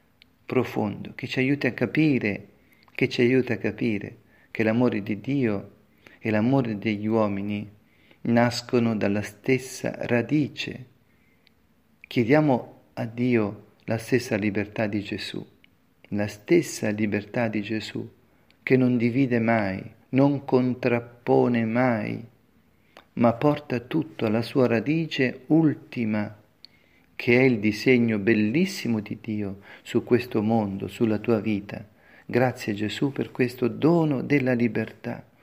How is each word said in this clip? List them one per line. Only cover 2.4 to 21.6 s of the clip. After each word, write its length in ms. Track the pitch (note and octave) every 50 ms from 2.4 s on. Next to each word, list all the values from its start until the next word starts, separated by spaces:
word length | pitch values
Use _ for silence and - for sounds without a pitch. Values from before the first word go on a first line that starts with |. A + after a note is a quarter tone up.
| - - _ _ _ _ _ _ _ _ _
che 140 | - C3+
ci 140 | A#2 - -
aiuti 320 | B2 A#2+ C3 C3 B2 - A2+
a 40 |
capire 600 | - - G#2+ G#2 - - A#2 G#2 G2 G#2 G#2 - - _ _ _ _ _ _
che 120 | - - A2
l'amore 380 | A2 A2 A#2+ B2 A#2+ A2+ G#2+
di 200 | G2 A2 G#2+ G2
Dio 540 | - C3 C#3 C#3+ B2+ A2 G2+ G2 G2+ - - _ _ _ _ _ _ - - _
e 100 | - A2+
l'amore 480 | G#2+ G#2+ G#2+ B2+ C3+ C#3 A#2+ A2+ G#2+
degli 300 | G2 G2 A2+ G#2+ G#2 G#2
uomini 640 | G#2+ A2 A2+ G#2+ G#2 G2+ G2 G2+ G#2 G#2 G#2 A2 - - _ _ _ _ _ _ _ _ _ -
nascono 760 | A#2 A#2 A#2 A#2+ A#2+ A#2 - - - B2+ A#2+ A#2 A#2 A2
dalla 240 | G2+ G2+ G2+ G2+ G#2
stessa 760 | G2+ - - - - B2+ C3 C3 - - - - - B2 - -
radice. 880 | - - A#2+ A#2 A2+ A#2+ D3 D#3 C3+ - - - - - - - B2 - _ _ _ _ _ _ _ _ _ _ _ _ _ _ _ _ _ _ _ _ _ _
Chiediamo 800 | - - - C3 A2+ G#2+ D3 D#3 D#3 C#3+ B2+ - - - - - _ _ _
a 100 | - B2
Dio 640 | A#2 A2+ A#2+ B2 B2+ A#2+ A2+ G#2 G2+ G#2+ - - - _ _ _
la 120 | - A2+
stessa 380 | A2+ - - C3 A#2+ - - A#2
libertà 520 | G2 G#2 G#2 F#2+ G#2 G2+ G2+ - - A2
di 140 | G#2 G#2+ G#2
Gesù, 440 | G2 - G2+ F#2+ - - - - - - _ _ _ _ _ _ _ _ _ _ - -
la 180 | G#2 G#2 G#2
stessa 600 | G#2 - - - - E3+ F3 C#3 - - - A2+ G#2+
libertà 580 | G#2 G#2+ A2 G#2 G2+ G#2 G2+ - - B2+ A#2
di 140 | A2 G#2+ G#2+
Gesù, 480 | G2 G2 A2 G#2+ - - - A2+ A2+ A2+ - _ _ _ _ _ _ _ _ _
che 140 | _ - C3+
non 220 | B2+ B2+ B2 B2
divide 420 | A#2 A#2 A#2+ A2+ C3+ C#3 A#2+ B2 A#2
mai, 420 | A2 A2+ A#2 A2 G2+ F#2+ F#2+ - - - - _ _ _
non 340 | B2+ C3 C#3 C#3+ C#3+ C3+ C#3
contrappone 1200 | - C3+ B2+ B2+ B2+ A#2+ - - B2 A#2+ A#2 A#2+ - - - _ B2+ C3+ C3+ B2+ B2 A#2+ A#2